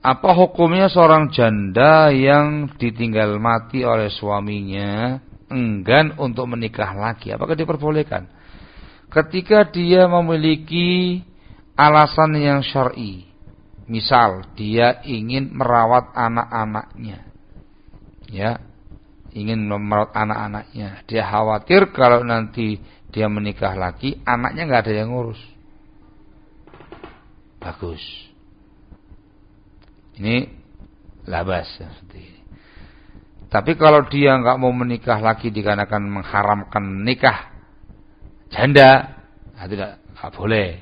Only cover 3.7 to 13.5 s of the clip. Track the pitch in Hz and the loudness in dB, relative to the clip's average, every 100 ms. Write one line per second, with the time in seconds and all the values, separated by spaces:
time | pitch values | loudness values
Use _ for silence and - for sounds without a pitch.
3.7 | 131 123 113 107 - 104 101 104 104 98 | -4 -2 0 -2 -6 -4 -4 -4 -8 -8
4.7 | 98 101 104 123 131 - - _ 131 117 | -6 -6 -4 -4 -6 -12 -20 _ -6 -4
5.7 | 104 92 131 156 151 139 117 123 117 110 | -4 2 2 2 -4 -8 -6 -8 -6 -8
6.7 | 110 101 98 110 117 101 104 - 160 165 | -6 -8 -6 -6 -8 -10 -8 -6 -4 -4
7.7 | 156 147 151 151 98 92 - - - - | -4 -2 -4 -4 -8 -10 -20 -20 -20 -20
8.7 | - - - _ 156 156 185 180 214 208 | -20 -20 -20 _ -2 0 -6 2 2 4
9.7 | 180 175 185 180 175 170 160 156 156 156 | 0 2 4 4 4 0 0 0 -2 -4
10.7 | 165 175 180 180 180 - _ - - _ | -2 0 0 0 -4 -10 _ -20 -20 _
11.7 | - 147 151 151 - 156 151 143 139 131 | 2 4 6 4 2 2 2 0 0 -2
12.7 | 139 127 - 107 92 - _ - | -2 -2 -4 -12 -14 -20 _ -20